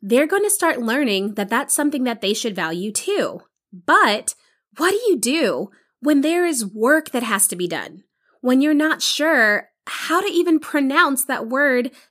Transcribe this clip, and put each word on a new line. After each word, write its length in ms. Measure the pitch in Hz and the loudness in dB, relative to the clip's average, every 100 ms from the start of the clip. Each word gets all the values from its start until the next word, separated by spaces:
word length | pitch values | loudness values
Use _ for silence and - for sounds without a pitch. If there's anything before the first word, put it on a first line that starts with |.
they're 260 | 196 240 302 | 0 2 2
gonna 220 | 392 415 | 0 0
start 320 | - 339 - | 0 0 0
learning 540 | 226 254 269 196 202 208 | -2 0 0 0 -2 -4
that 140 | 202 | -2
that's 240 | 226 294 | -2 -2
something 300 | - 294 277 | -2 -2 -2
that 180 | 247 233 | -4 -2
they 120 | 196 | -2
should 220 | 220 233 190 | -2 -4 -4
value 360 | 160 170 208 | -6 -4 -6
too. 480 | 208 - 403 151 - - _ _ | -6 -2 -2 -2 -6 -16 _ _
But 600 | 180 - 370 233 208 - - _ _ _ - | -12 0 4 4 2 -4 -10 _ _ _ -2
what 140 | 339 | 0
do 60 | 403 480 | 2 2
you 100 | 302 | 0
do 520 | 226 320 220 131 190 _ _ _ | 0 0 0 -2 -6 _ _ _
when 200 | 285 285 | 2 2
there 240 | 294 339 349 | 4 2 0
is 200 | 269 202 | 0 -4
work 460 | 214 233 311 311 | -2 2 2 2
that 120 | 247 | -4
has 240 | 233 196 - | -2 0 0
to 80 | 180 | 0
be 120 | 175 | -4
done? 360 | 160 80 185 _ _ _ _ | -4 -8 -14 _ _ _ _
When 200 | 247 262 | 0 4
you're 120 | 294 | 4
not 280 | 294 302 277 | 4 2 0
sure 680 | - - 302 294 220 208 - _ - | -2 0 0 2 2 0 -4 _ -14
how 340 | - - 330 | -10 -2 -2
to 100 | 392 | 0
even 280 | 330 339 311 | 0 2 0
pronounce 640 | - 302 269 294 330 269 - | 0 -2 0 2 2 0 -4
that 220 | 262 226 | -4 -4
word 440 | 262 285 247 233 - _ | 0 2 2 -2 -8 _